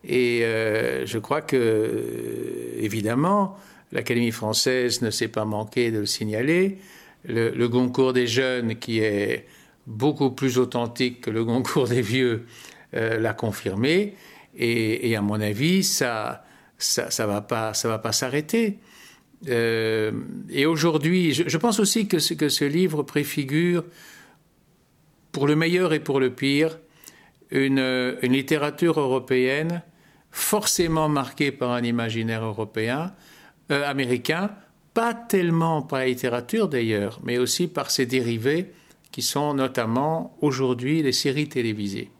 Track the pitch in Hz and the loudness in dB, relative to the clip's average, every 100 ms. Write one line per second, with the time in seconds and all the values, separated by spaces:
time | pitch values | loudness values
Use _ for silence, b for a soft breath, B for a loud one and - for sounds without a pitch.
0 | - 127 123 120 113 113 110 110 123 65 | 0 2 2 2 0 0 0 0 0 -2
1 | 65 113 107 147 156 131 117 110 110 110 | -4 -6 -2 -4 0 2 4 2 0 -2
2 | 58 58 - - - - - 117 110 110 | -4 -6 -8 -6 -6 -8 -8 -4 -4 -2
3 | 104 123 165 202 190 B B B B - | 0 0 2 2 0 B B B B -6
4 | 113 117 117 113 107 107 - 127 123 113 | 0 0 0 0 -2 0 2 2 0 0
5 | 117 - 110 110 107 107 107 - 120 110 | -2 -2 -4 -2 -2 -4 -4 0 0 0
6 | 101 - 107 107 131 175 190 196 B B | -4 -4 -4 -2 0 2 2 -2 B B
7 | B B - 113 117 - 120 123 123 127 | B B -6 -2 0 0 2 2 2 2
8 | 131 127 123 113 131 127 117 113 - 113 | 2 4 2 2 2 0 -2 -4 -2 0
9 | 107 101 101 62 - B B B - 110 | 2 0 0 -2 -6 B B B -14 0
10 | 139 143 139 131 135 120 123 123 117 117 | 0 2 0 0 0 2 2 0 -4 -2
11 | 127 123 - 110 113 120 123 160 120 123 | -2 -2 -4 -2 0 0 2 0 2 0
12 | 104 127 123 113 117 B B B B 117 | 2 2 2 0 -6 B B B B -4
13 | 113 113 113 107 113 101 101 95 127 175 | -2 0 -2 -2 -4 -2 -4 0 2 2
14 | 202 B B B B - 117 117 110 110 | 0 B B B B -4 0 2 0 0
15 | 120 113 101 107 104 104 151 190 - - | 0 0 0 0 -2 0 2 2 2 0
16 | 131 113 110 - B B B _ - - | 0 -2 -4 -8 B B B _ -2 -2
17 | - - 110 104 104 117 110 107 117 110 | -2 -2 0 -2 -2 -4 -2 -2 -2 -2
18 | 117 113 131 139 151 226 220 202 B B | -2 -2 -2 -4 -2 0 0 -4 B B
19 | B B B _ - 120 117 113 110 110 | B B B _ -2 0 2 0 0 0
20 | 107 110 - 98 101 127 147 160 165 156 | 0 -2 -8 -12 -6 0 2 4 2 2
21 | 151 185 170 139 170 156 240 214 202 226 | 2 2 2 2 0 2 2 4 2 2
22 | 208 170 - 160 151 - 143 156 185 151 | 2 2 0 0 0 2 0 2 2 0
23 | 135 147 147 - 135 147 175 175 156 B | -2 -2 -2 -4 -2 2 2 2 -2 B
24 | B B B B _ _ _ _ _ _ | B B B B _ _ _ _ _ _
25 | _ _ _ 151 143 151 165 180 180 156 | _ _ _ 0 2 4 4 2 2 0
26 | 151 139 127 123 139 143 160 160 B B | 0 2 2 0 0 2 2 -2 B B
27 | B B B B _ 135 135 135 131 127 | B B B B _ 0 2 2 2 0
28 | 127 127 127 135 135 156 147 147 170 156 | -2 -2 2 2 2 0 0 2 2 2
29 | 139 131 123 127 127 139 160 170 - b | 2 0 2 2 2 2 -2 -4 -8 b
30 | b b b - - 214 202 - 170 160 | b b b -6 0 0 0 0 2 2
31 | 156 147 127 - 143 - 123 120 120 120 | 2 0 -2 -2 -2 0 -2 0 0 0
32 | 117 117 113 113 113 104 104 - 110 135 | -2 -2 -2 -2 -4 -4 -6 -4 -2 -2
33 | 175 B B B B B _ 143 143 139 | -4 B B B B B _ 0 0 -2
34 | 127 123 120 160 202 202 B _ _ - | 0 -2 0 -2 -2 -6 B _ _ -2
35 | 233 233 - 196 175 165 165 156 131 135 | -2 -4 0 0 2 2 2 0 -2 -2
36 | 131 127 131 120 120 226 196 135 113 104 | 0 0 -2 -2 -2 -2 0 0 0 0
37 | 101 - 120 120 123 - 175 151 139 - | -2 -6 -4 0 0 0 -2 -2 -4 0
38 | 123 131 120 117 120 160 185 B B B | 0 0 0 0 0 0 -4 B B B
39 | _ - - 143 147 143 131 127 113 117 | _ -6 -4 -2 0 0 0 0 0 0
40 | 147 160 - - 147 127 131 123 127 160 | 0 -2 -6 -2 -2 2 0 0 0 0
41 | 147 123 143 135 147 127 117 107 101 98 | 2 0 0 0 -2 -2 -2 -2 -4 -6
42 | - | -10